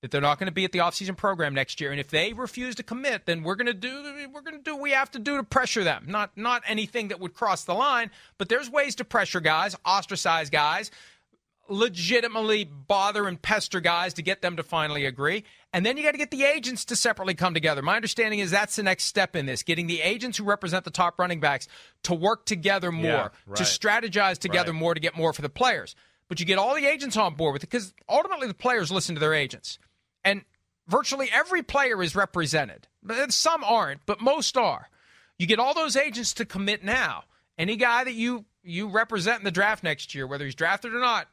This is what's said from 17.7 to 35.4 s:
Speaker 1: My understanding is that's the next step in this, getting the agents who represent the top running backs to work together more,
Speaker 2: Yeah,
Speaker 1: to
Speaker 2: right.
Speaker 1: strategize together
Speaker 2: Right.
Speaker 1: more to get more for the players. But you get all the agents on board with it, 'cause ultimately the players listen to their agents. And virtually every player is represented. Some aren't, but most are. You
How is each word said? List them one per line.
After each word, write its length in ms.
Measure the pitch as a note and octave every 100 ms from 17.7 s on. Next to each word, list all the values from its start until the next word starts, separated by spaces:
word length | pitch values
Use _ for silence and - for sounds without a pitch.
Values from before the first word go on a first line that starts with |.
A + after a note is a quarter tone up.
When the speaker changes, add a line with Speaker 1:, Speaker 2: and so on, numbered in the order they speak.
| C#3+
Speaker 1:
My 140 | C#3+ G#3
understanding 420 | G#3+ - A3+ G#3+
is 120 | F#3+
that's 260 | G3 G#3 -
the 60 |
next 220 | G3 F#3
step 320 | - - F#3+ E3+
in 80 |
this, 180 | C#3 B2
getting 240 | - E3 E3+
the 140 | E3+
agents 380 | D#3+ A3+ B3 A3
who 60 |
represent 420 | G3+ G3+ F3+ F#3 F3+
the 40 |
top 280 | - F3 -
running 220 | F3+ E3+
backs 280 | D3 C3+ - - - _
to 100 | -
work 320 | F3 F#3 A3 -
together 440 | G3+ E3 G3 F3
more, 140 | E3
Speaker 2:
Yeah, 240 | E3 - -
Speaker 1:
to 40 | _ -
Speaker 2:
right. 120 | G2+
Speaker 1:
strategize 800 | F3+ - G#3+ G#3+ A3+ F#3+ G3 F3+
together 340 | F#3 E3+ E3+
Speaker 2:
Right. 80 | D#3+
Speaker 1:
more 140 | E3
to 60 | E3
get 140 | D#3+
more 200 | D#3+ D#3+
for 80 | D3+
the 80 | D3
players. 440 | - B3 F#3 F#2 - _ _ _
But 120 | F3
you 60 | E3+
get 120 | F#3+
all 160 | G#3+
the 120 | D4 C#4
agents 320 | D4 C4+ G#3
on 160 | G3
board 180 | D3 D#3+
with 120 | C#3
it, 60 | F3
'cause 220 | A#3+ G3 _ -
ultimately 400 | C4 F#4+ F4 B3+
the 60 |
players 360 | F#3 B3 A#3+ D#3+
listen 240 | F#3+ -
to 60 | D#3+
their 140 | D3+
agents. 440 | D#3 C3+ - - - _ _ _ _
And 220 | F#3+ G3+ - _ _ _ -
virtually 440 | G#3+ C#4+ C4+ C4
every 320 | A3+ D#4+ F4+
player 400 | C4 C#4 C4+ G#3+
is 140 | F3 E3
represented. 720 | G3 F3+ D#3 D#3 B2+ D2+ _ _ G3 A3+ C#4
Some 340 | - D#4 E4
aren't, 440 | A3+ A#3 E3 C#3+ -
but 160 | G3+
most 340 | A#3 D4+ A#3+ C4
are. 320 | G#3+ B2+ - _ _ _ _
You 80 | _